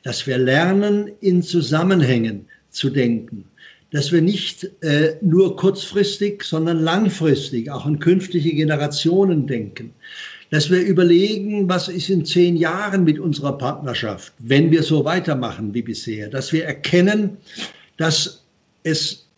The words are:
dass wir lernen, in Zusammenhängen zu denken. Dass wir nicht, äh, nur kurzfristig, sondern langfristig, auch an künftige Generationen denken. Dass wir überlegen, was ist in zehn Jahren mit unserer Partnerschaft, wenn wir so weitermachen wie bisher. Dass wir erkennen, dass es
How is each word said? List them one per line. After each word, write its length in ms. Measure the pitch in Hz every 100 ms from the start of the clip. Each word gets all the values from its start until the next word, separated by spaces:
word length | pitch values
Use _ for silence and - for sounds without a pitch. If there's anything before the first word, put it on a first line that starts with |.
dass 240 | 131 117 -
wir 100 | 127
lernen, 720 | 127 135 175 190 208 208 208 -
in 200 | 196 180
Zusammenhängen 1040 | 170 175 127 156 180 185 131 123 113 101 92 - _
zu 200 | - 135
denken. 560 | 139 123 117 - 107 92 _ - _ _
Dass 200 | 147 139
wir 100 | 170
nicht, 480 | 170 190 - - 190 -
äh, 340 | 160 147 156 -
nur 340 | 190 175 185 -
kurzfristig, 880 | 190 190 - 202 202 - 202 202
sondern 380 | - 160 165 165
langfristig, 920 | 160 180 214 - 156 139 - 120 117
auch 140 | 139 147
an 140 | 147
künftige 540 | 170 185 - 175 156
Generationen 920 | 147 156 147 147 - 165 185 196 160 135
denken. 460 | 120 101 - 113 - - - - - -
Dass 180 | 151 143
wir 120 | 180
überlegen, 880 | 196 175 175 170 202 208 208 208 185
was 180 | 180 180
ist 220 | 175 -
in 160 | 185 143
zehn 320 | 180 175 170
Jahren 480 | 165 180 208 190 165
mit 120 | -
unserer 400 | 180 143 139 -
Partnerschaft, 760 | 123 147 143 117 110 92 - -
wenn 300 | 117 139 160
wir 120 | 160
so 220 | - 156 135
weitermachen 680 | 180 170 135 117 92 107
wie 80 | 110
bisher. 480 | 117 107 - 107 104
Dass 220 | 135 131
wir 140 | 160 165
erkennen, 720 | 139 - 175 185 214 202 - - - - - _ -
dass 460 | 160 156 - - _ _ _ _
es 420 | 160 151 - - _